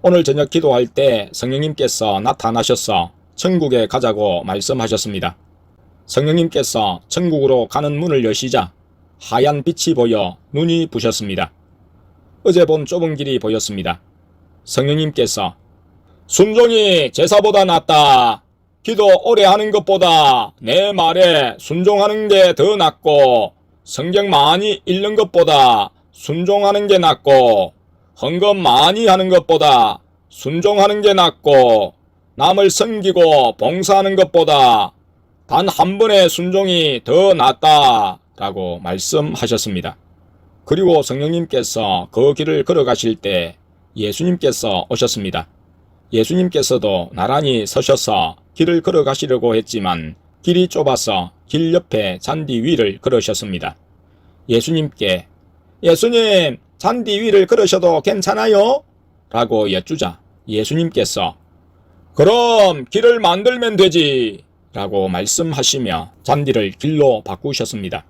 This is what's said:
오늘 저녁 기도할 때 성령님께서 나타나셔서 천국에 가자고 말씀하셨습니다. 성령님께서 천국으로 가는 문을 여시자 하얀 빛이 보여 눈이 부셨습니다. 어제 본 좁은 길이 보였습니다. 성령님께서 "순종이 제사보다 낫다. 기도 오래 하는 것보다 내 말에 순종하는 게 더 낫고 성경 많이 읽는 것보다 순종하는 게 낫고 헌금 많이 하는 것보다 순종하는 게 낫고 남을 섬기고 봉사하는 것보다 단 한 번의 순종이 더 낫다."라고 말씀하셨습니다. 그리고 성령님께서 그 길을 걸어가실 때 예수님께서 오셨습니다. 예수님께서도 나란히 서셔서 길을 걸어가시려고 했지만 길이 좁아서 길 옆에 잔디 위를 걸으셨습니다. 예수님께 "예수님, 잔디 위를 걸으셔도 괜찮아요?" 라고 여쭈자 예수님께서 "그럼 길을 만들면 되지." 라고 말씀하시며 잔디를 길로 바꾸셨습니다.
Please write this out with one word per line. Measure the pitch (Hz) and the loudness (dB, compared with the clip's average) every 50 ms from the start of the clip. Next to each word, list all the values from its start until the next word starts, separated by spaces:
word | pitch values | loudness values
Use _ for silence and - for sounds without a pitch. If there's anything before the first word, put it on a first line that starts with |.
오늘 | - 180 180 175 | 2 2 2 2
저녁 | 165 143 139 147 147 139 | 2 0 0 -2 -2 -2
기도할 | - 170 165 147 127 120 123 | -2 -2 0 0 0 0 0
때 | 117 _ - 139 139 120 110 101 95 | -2 _ 0 0 2 0 0 -4 -8
성령님께서 | - - - 127 131 139 151 156 147 - - 120 - - 113 107 101 95 | -10 -10 -8 -6 -6 -4 -6 -6 -4 -4 -4 -4 -2 -2 -2 -2 -2 -2
나타나셔서 | 104 123 131 _ - 113 113 117 107 - 123 - - - 104 90 85 87 _ _ _ _ _ | -2 -4 -4 _ -4 -4 -2 -2 -2 -2 -2 -4 -2 -4 -2 -4 -4 -4 _ _ _ _ _
천국에 | - - 180 185 180 156 139 127 120 110 | -6 -4 -2 0 0 0 0 0 0 -2
가자고 | 104 - 127 120 117 107 104 107 104 90 87 - | -2 -2 -2 -2 -2 -2 0 -2 -2 -2 -2 -4
말씀하셨습니다. | 90 92 101 98 - 127 127 113 107 107 101 - 110 101 95 90 85 85 _ _ _ _ _ _ _ _ _ _ _ _ _ _ | -6 -8 -6 -4 -4 -4 -4 -2 -4 -4 -4 -4 -6 -8 -6 -6 -8 -8 _ _ _ _ _ _ _ _ _ _ _ _ _ _
성령님께서 | _ - 135 143 151 156 170 165 165 - 147 135 - - 117 107 98 92 87 _ _ | _ -4 -2 -2 0 0 0 -2 -2 -2 -6 -6 -4 -4 -4 -4 -4 -4 -8 _ _
천국으로 | - 170 180 175 156 147 135 135 131 123 113 | -6 -4 -2 -2 -2 0 0 0 0 0 -2
가는 | 107 - 143 147 147 147 143 | -2 -4 -4 -4 -4 -4 -4
문을 | 170 175 151 135 120 | -4 -2 -2 -2 -2
여시자 | 110 104 - - 131 127 131 - 87 _ _ _ _ _ _ _ _ _ _ | -2 -4 -4 -6 -4 -4 -4 -4 -4 _ _ _ _ _ _ _ _ _ _
하얀 | - - 113 120 139 147 147 147 135 | -12 -6 -2 0 0 0 -2 -2 -4
빛이 | 170 165 - - 165 160 | -6 -6 -4 -4 -4 0
보여 | 127 120 117 113 107 98 87 87 _ _ _ | 0 0 0 0 -2 -2 -4 -8 _ _ _
눈이 | - 151 165 170 165 165 165 | -6 -4 -2 -2 0 -2 -2
부셨습니다. | 160 - 117 104 117 104 - 107 101 95 90 90 - _ _ _ _ _ _ _ _ _ _ _ _ _ _ _ _ _ _ _ | -4 -6 -4 -4 -4 -4 -4 -8 -8 -6 -6 -6 -8 _ _ _ _ _ _ _ _ _ _ _ _ _ _ _ _ _ _ _
어제 | - 180 175 175 | 0 2 2 2
본 | 147 156 156 147 | 2 2 -2 -2
좁은 | - 175 180 165 165 156 | -6 -6 -4 -4 -4 -4
길이 | 139 143 139 131 120 | -6 -6 -4 -4 -4
보였습니다. | 104 110 110 110 107 - 104 98 90 87 85 85 _ _ _ _ _ _ _ _ _ _ _ _ _ | -2 -4 -4 -4 -4 -6 -8 -6 -6 -6 -8 -8 _ _ _ _ _ _ _ _ _ _ _ _ _
성령님께서 | - - - 131 143 147 156 156 151 147 - 120 104 - - 98 87 90 _ _ _ _ _ _ _ _ _ _ _ _ _ _ _ | -8 -6 -4 -2 -2 -2 -2 -4 -4 -2 -2 -4 -2 -2 -6 -6 -8 -8 _ _ _ _ _ _ _ _ _ _ _ _ _ _ _
"순종이 | - - 185 214 214 233 240 233 233 220 214 202 185 165 151 120 | 0 0 0 2 4 2 2 4 4 2 2 2 2 0 0 -2
제사보다 | - - 170 160 208 208 202 214 202 202 196 | -2 -2 0 2 2 2 2 4 2 2 2
낫다. | 180 170 165 - - 156 151 147 143 135 127 120 117 107 - _ _ _ _ _ _ _ _ _ | 2 0 -2 0 2 2 4 4 6 4 4 4 2 -2 -4 _ _ _ _ _ _ _ _ _
기도 | - 226 202 208 202 185 - - | -6 -2 2 4 4 4 4 4
오래 | - 233 214 202 | 2 2 4 4
하는 | 190 190 208 214 214 | 4 4 2 0 0
것보다 | 202 208 - - 196 190 185 175 165 160 151 139 131 123 113 101 _ _ | -2 -2 0 0 0 2 4 4 4 6 6 4 4 2 0 -4 _ _
내 | - 107 131 175 196 208 | -6 0 0 0 0 0
말에 | 202 185 165 160 165 180 185 175 165 151 135 120 113 - | 0 0 0 0 4 4 4 4 4 2 0 -2 -4 -8
순종하는 | - - 151 170 180 196 208 202 202 208 214 214 214 208 | -10 -8 -6 0 2 2 2 2 2 0 0 -2 0 2
게 | 202 196 185 180 170 | 4 6 6 4 4
더 | - 147 196 214 | 2 2 2 2
낫고 | 202 170 151 - _ _ 160 147 143 139 131 123 117 104 - _ _ _ _ _ _ | 2 0 -2 -2 _ _ 2 4 4 6 6 4 2 0 -2 _ _ _ _ _ _
성경 | _ - - - 143 170 185 202 202 202 | _ -14 -10 -8 -6 -2 0 0 0 2
많이 | 185 143 143 151 165 185 202 214 196 - _ | 2 2 4 4 2 2 0 -2 -4 -4 _
읽는 | - 180 190 196 208 214 | -4 -4 -2 -2 -2 0
것보다 | 220 214 185 - 175 165 156 156 139 139 123 117 107 101 98 _ _ _ _ | 0 -2 0 2 2 4 4 6 6 6 6 4 2 0 -4 _ _ _ _
순종하는 | _ - - - 147 165 180 180 202 202 202 202 202 202 208 | _ -18 -10 -8 -6 -4 0 0 0 2 2 2 2 0 2
게 | 202 202 185 | 2 2 4
낫고 | 175 160 147 - _ 139 139 131 127 120 110 101 92 85 _ _ _ _ _ _ _ _ _ _ | 4 2 0 0 _ 4 6 6 6 6 4 2 0 -2 _ _ _ _ _ _ _ _ _ _
헌금 | - 135 165 180 190 208 202 196 | -6 -6 -2 0 2 2 2 2
많이 | 175 - 120 135 147 170 190 220 233 | 2 2 4 4 4 2 2 2 2
하는 | 214 185 185 190 185 | 2 4 2 2 4
것보다 | 185 175 165 - 165 151 151 147 135 123 113 110 95 - _ _ _ _ _ _ | 2 2 4 2 0 2 4 4 4 4 2 2 -2 -6 _ _ _ _ _ _
순종하는 | _ - - 135 151 170 175 202 208 208 196 202 208 208 | _ -12 -10 -6 -6 -2 0 0 2 4 2 2 2 2
게 | 208 208 196 | 2 2 4
낫고 | 190 175 165 - _ _ 147 143 135 127 120 113 110 98 85 _ _ _ _ _ _ _ _ _ | 4 2 0 0 _ _ 4 4 6 6 6 4 2 0 -2 _ _ _ _ _ _ _ _ _
남을 | - 135 160 190 202 202 190 | -2 0 0 2 2 2 2
섬기고 | - - 214 226 226 208 190 190 175 180 170 160 156 143 127 117 110 | 2 0 -2 -2 -4 -4 -2 -2 2 4 4 4 4 4 2 2 -2
봉사하는 | - - 127 165 185 190 - 196 196 196 196 196 | -2 -4 -2 -2 -2 -2 0 2 2 2 0 2
것보다 | 190 185 - - 170 160 156 151 143 131 123 117 110 101 92 _ _ _ _ _ _ _ _ _ _ _ | 0 0 2 2 0 2 2 4 4 4 4 4 2 0 -4 _ _ _ _ _ _ _ _ _ _ _
단 | _ - 156 185 190 | _ -2 -2 -2 -2
한 | - - 165 175 190 202 | -2 -2 -2 -2 0 -2
번의 | 226 220 208 196 185 170 | 0 2 4 4 4 4
순종이 | - - 175 180 185 196 196 190 180 170 160 151 135 120 _ | 0 -2 -6 -2 -2 -2 -2 0 -2 0 0 -2 -2 -4 _
더 | - 131 170 - 196 185 | 0 2 4 4 4 4
낫다."라고 | 160 123 139 - _ - 156 156 147 143 127 123 110 104 95 90 - _ _ _ - 98 101 95 98 92 90 85 85 | 4 2 0 0 _ 2 4 4 6 4 4 2 2 0 -2 -6 -10 _ _ _ -10 -10 -8 -8 -6 -8 -8 -8 -8
말씀하셨습니다. | 92 87 90 95 - - - 156 147 151 - - - 113 113 107 - 110 98 90 82 92 - _ _ _ _ _ _ _ _ _ _ _ _ _ _ | -8 -8 -8 -6 -6 -4 -2 -2 -2 -4 -6 -6 -4 -4 -4 -4 -4 -6 -8 -8 -8 -10 -12 _ _ _ _ _ _ _ _ _ _ _ _ _ _
그리고 | - 151 170 190 175 170 151 | -4 -2 0 2 2 2 2
성령님께서 | 139 - - 135 143 156 165 170 170 156 - 131 113 - - 113 110 101 95 90 87 - | 0 -2 -6 -6 -4 -4 -4 -4 -6 -4 -4 -6 -4 -4 -6 -6 -4 -2 -4 -4 -6 -6
그 | - 110 127 143 143 | -4 0 0 0 0
길을 | - 151 156 156 147 139 | -2 -4 -4 -2 -4 -2
걸어가실 | - 175 165 139 123 120 - - 117 110 | -2 0 0 0 0 -2 -2 -2 -4 -4
때 | - - 101 98 90 85 85 87 _ _ _ _ _ _ _ _ | -4 -6 -4 -4 -2 -4 -6 -10 _ _ _ _ _ _ _ _
예수님께서 | - 104 104 101 - 156 180 180 175 - 139 120 - - 113 98 90 85 - | -8 -6 -6 -6 -4 -2 -2 -2 0 -2 -4 -2 -2 -4 -4 -4 -4 -4 -6
오셨습니다. | 120 113 123 117 - 113 101 95 85 87 80 _ _ _ _ _ _ _ _ _ _ _ _ _ | -4 -2 -2 -2 -4 -6 -8 -6 -8 -8 -10 _ _ _ _ _ _ _ _ _ _ _ _ _
예수님께서도 | - 113 113 - 160 180 185 180 175 151 131 - 131 123 - 104 98 90 85 - | -2 -2 -2 0 0 -2 -2 -2 -2 -2 -2 0 -2 -2 -2 -2 -4 -4 -4 -6
나란히 | - - 92 107 131 147 151 139 131 117 104 | -8 -6 -4 -2 -2 -2 -2 -2 -2 -4 -4
서셔서 | 98 - - - - 139 127 - - 107 95 80 80 85 _ _ _ _ | -4 -4 -4 0 0 -2 -2 0 -2 -2 -2 -2 -4 -6 _ _ _ _
길을 | - 165 165 170 165 | -4 -2 0 0 -2
걸어가시려고 | 160 - 143 160 143 135 135 - - 139 131 120 110 120 110 | -2 -2 -2 0 0 -2 -2 -4 -2 -2 -2 -2 0 -2 -2
했지만 | 113 104 - - 110 98 92 87 82 80 78 78 _ _ _ _ _ | -2 -4 -4 -8 -6 -4 -4 -6 -6 -8 -12 -16 _ _ _ _ _
길이 | _ 175 175 180 180 175 | _ -2 0 0 0 0
좁아서 | - 175 151 139 127 120 - - 104 95 87 87 _ _ _ | -2 -2 -2 0 -2 -2 -2 -4 -4 -4 -6 -8 _ _ _
길 | _ - 151 165 165 | _ -4 -4 -2 0
옆에 | 165 175 - _ - 113 104 95 90 92 | -2 -2 -2 _ -4 -4 -4 -4 -6 -8
잔디 | - - 147 160 156 - 120 117 | -8 -8 -8 -8 -6 -6 -6 -4
위를 | 113 151 170 135 113 101 98 - | -2 -2 0 0 0 -2 -4 -4
걸으셨습니다. | - 127 123 113 104 - 107 - - 104 95 87 80 - - _ _ _ _ _ _ _ _ _ _ _ _ _ _ - | -4 -2 -2 -2 -2 -2 -6 -6 -8 -8 -10 -8 -8 -10 -12 _ _ _ _ _ _ _ _ _ _ _ _ _ _ -2
예수님께 | 120 117 113 - 165 160 151 143 - _ 107 98 92 90 - _ _ _ _ _ _ _ _ _ _ _ | -2 0 0 0 -4 -4 -4 -6 -6 _ -2 -2 -2 -4 -6 _ _ _ _ _ _ _ _ _ _ _
"예수님, | - 165 165 - - 233 240 233 226 214 202 185 170 147 120 - _ _ _ | 0 0 2 2 2 0 0 0 0 2 2 2 2 0 -4 -8 _ _ _
잔디 | _ - 196 240 247 226 214 208 202 | _ -4 -4 -4 -2 -4 -4 -4 -2
위를 | 226 226 196 196 185 | -2 2 2 2 2
걸으셔도 | 180 240 233 208 - 185 185 175 175 165 156 | 2 2 0 2 0 0 0 2 2 0 0
괜찮아요?" | - 190 220 202 180 - 190 214 220 226 214 202 202 233 262 294 _ _ _ _ _ _ _ _ _ _ | 0 -2 -2 -2 -2 -2 -2 -2 0 2 2 2 2 2 0 -2 _ _ _ _ _ _ _ _ _ _
라고 | - 113 120 110 120 110 107 101 | -4 -4 -2 0 0 -2 0 0
여쭈자 | 95 92 90 - 160 147 - 90 82 - _ _ _ _ _ | -2 -4 -4 -6 -6 -6 -6 -6 -6 -12 _ _ _ _ _
예수님께서 | - 107 107 113 - 147 165 170 165 165 175 104 - - 107 92 82 - _ _ _ _ _ _ _ _ _ _ _ _ _ _ _ _ | -6 -4 -4 -4 -2 -2 -2 -4 -2 -2 -4 -4 -4 -4 -4 -6 -6 -6 _ _ _ _ _ _ _ _ _ _ _ _ _ _ _ _
"그럼 | - 143 185 226 240 240 240 233 220 202 185 165 143 127 | 0 2 2 4 2 2 2 4 4 4 4 2 -2 -8
길을 | _ - 208 220 240 240 233 | _ -4 2 2 2 2 4
만들면 | 208 170 175 190 208 247 254 247 240 233 214 | 2 0 0 0 0 -2 -2 0 -4 -4 2
되지." | 185 190 185 156 170 156 143 139 131 120 110 98 87 _ _ _ _ _ _ _ | 2 2 4 4 2 0 0 0 -2 -2 -4 -6 -10 _ _ _ _ _ _ _
라고 | 107 101 95 101 98 95 95 | -10 -8 -4 -2 -2 -2 -2
말씀하시며 | 90 90 98 104 - - 170 165 151 135 131 127 135 139 123 104 87 80 82 - _ _ | -2 -4 -4 -4 -4 -4 -4 -4 -4 -4 -2 -2 -2 -4 -4 -4 -6 -6 -8 -10 _ _
잔디를 | _ - 139 147 147 135 127 117 104 98 | _ -2 -2 -2 0 0 0 0 -2 -2
길로 | 95 _ - 147 156 151 143 135 120 107 | -6 _ -6 -4 0 2 2 2 2 0
바꾸셨습니다. | - - 98 - - 143 139 - 123 110 - 107 98 92 - - 78 | -4 -10 -14 -10 -8 -8 -6 -6 -8 -8 -8 -10 -10 -8 -10 -10 -14